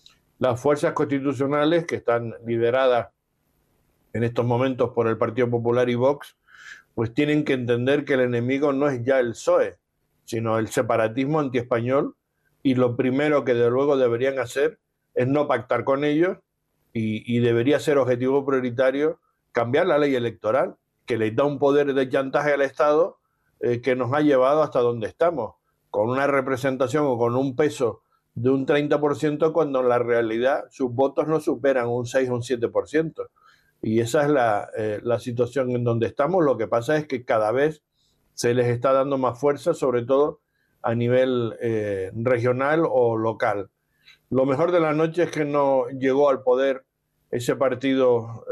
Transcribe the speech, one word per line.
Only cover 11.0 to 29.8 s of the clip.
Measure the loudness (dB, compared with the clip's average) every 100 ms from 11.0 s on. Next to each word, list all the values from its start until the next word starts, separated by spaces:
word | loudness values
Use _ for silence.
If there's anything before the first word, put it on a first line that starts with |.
| 0 -2 -2 0
antiespañol, | 0 -2 -2 -2 0 0 -2 -8 _ _ _ _
y | -2 2
lo | 0 0
primero | -2 0 2 2 2
que |
de | 2 2
luego | 2 2 2
deberían | 2 2 -2 -2
hacer | -4 -2 -2 -2 _ _ _
es | -2 0
no | 2 0
pactar | -2 0 -2
con | 0 0
ellos, | 0 0 0 -2 _ _ _ _ _
y, | -6 -4 -4 -2 0
y |
debería | 2 2 2 0
ser | 2 2
objetivo | 2 0 0 0 0
prioritario | -2 -2 0 0 0 -2 -4 _ _ _
cambiar | -4 0 0 2
la | 2
ley | 2 0
electoral, | -4 -6 -2 -2 -2 -8 _ _ -6
que | -2
les | -2 0
da |
un | -2 0
poder | 2 2 2
de | 0 0
chantaje | -2 -2 -2 0
al | 0
Estado, | 0 0 2 2 0 -4 _ _ _ -6
eh, | -4 -2
que | 0 -2
nos | 0
ha | 0
llevado | 2 4 4 2
hasta | 0 0
donde | 0 -2 -6
estamos, | -2 -2 -2 -8 -12 _ _ _
con | -2 0
una | 0 0
representación | 0 0 -2 -2 -2 0 0 0
o | 0
con | 0 0
un | -2 0
peso | -2 0 -4 -4 _ _ _
de | -2 0
un | 0 2
treinta | 0 2 0
por | 0 0
ciento, | -2 0 0
cuando | 0 0 0